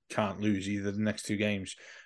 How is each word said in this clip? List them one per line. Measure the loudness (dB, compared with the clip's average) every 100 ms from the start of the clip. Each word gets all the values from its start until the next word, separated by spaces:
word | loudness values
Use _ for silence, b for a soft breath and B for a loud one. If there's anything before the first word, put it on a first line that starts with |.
| -4
can't | 0 2 2
lose | 2 2 2
either | -2 0
the | 0
next | 0 0
two | -2 0
games. | 2 0 -4 -10 B B